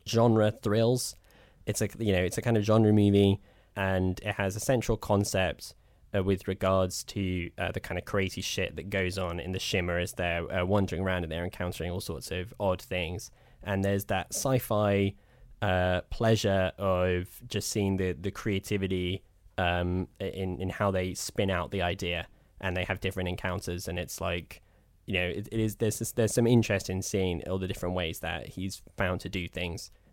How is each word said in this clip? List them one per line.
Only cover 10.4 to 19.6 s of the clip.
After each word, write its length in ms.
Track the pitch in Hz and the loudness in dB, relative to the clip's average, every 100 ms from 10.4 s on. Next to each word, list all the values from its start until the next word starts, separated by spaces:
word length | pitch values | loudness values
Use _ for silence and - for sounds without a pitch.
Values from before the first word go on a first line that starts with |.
| 85 | -2
uh, 140 | 92 | -2
wandering 380 | 90 101 95 80 | 2 2 2 -2
around 220 | 95 90 | -2 -2
and 80 | 82 | -4
they're 120 | 80 | -4
encountering 460 | 90 - 90 - 82 | -6 -6 -6 -4 -6
all 100 | 87 | -6
sorts 300 | - 73 - | -6 -10 -6
of 240 | 90 107 - | -8 -8 -4
odd 200 | 98 92 | -2 -2
things. 500 | - 92 82 90 - - - - | -2 -4 -2 -6 -10 -18 -20 -12
And 200 | - 98 | -4 0
there's 200 | 98 98 | 2 0
that 240 | - 95 - | 0 -2 -2
sci-fi, 840 | - 135 127 - 104 104 101 98 - _ - - - | -4 0 0 2 2 4 4 2 0 _ -20 -20 -4
uh, 420 | 101 92 92 90 - | 0 2 2 0 -2
pleasure 600 | - 113 110 107 98 92 - | 0 2 4 4 2 0 0
of 500 | 98 90 92 90 90 - 120 | 0 2 2 0 -2 -12 -6
just 200 | 104 - | -6 -2
seeing 260 | 110 98 95 | 0 0 2
the, 160 | 92 | 0
the 180 | 80 95 | -2 -6
creativity, 920 | - 110 95 - 104 95 92 90 95 - _ - | -4 -2 -2 -2 -2 0 0 -2 -4 -10 _ -10
um, 480 | - | -2